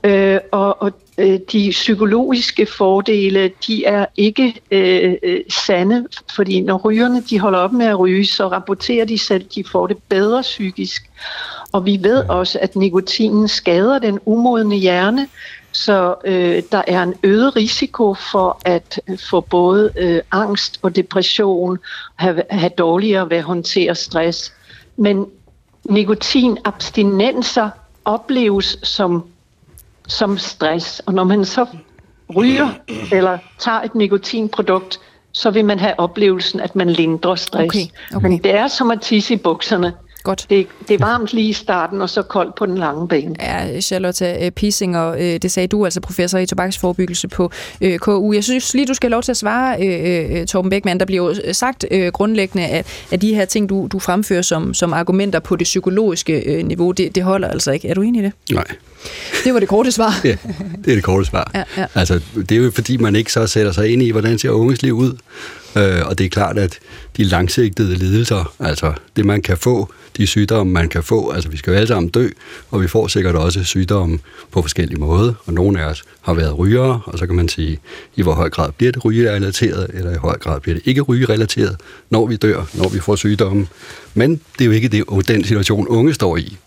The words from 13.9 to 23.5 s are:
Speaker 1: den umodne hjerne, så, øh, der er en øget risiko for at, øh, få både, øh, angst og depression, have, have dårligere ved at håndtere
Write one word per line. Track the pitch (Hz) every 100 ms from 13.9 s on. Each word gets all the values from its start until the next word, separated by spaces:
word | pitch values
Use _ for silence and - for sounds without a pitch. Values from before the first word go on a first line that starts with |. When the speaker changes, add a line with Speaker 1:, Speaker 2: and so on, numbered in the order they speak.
| 277
Speaker 1:
den | 226 202
umodne | - 226 240 233 214 202
hjerne, | 185 180 196 254 277 - - - _
så, | - - 196 180 180
øh, | 196 185 175 175 175
der | 202 185
er | 185
en | 175 180
øget | 196 208 269 247
risiko | 214 - 269 - 214
for | 196 - 202 180 -
at, | 185 175 - - -
øh, | 190 -
få | 180
både, | - 180 175 196 214 -
øh, | 180 170 -
angst | 190 214 202 - -
og | 196 170
depression, | 180 196 180 - 202 180 180 185 - - - -
have, | 185 165 -
have | 202 175 175
dårligere | 170 175 214 190 175
ved | 170
at |
håndtere | 156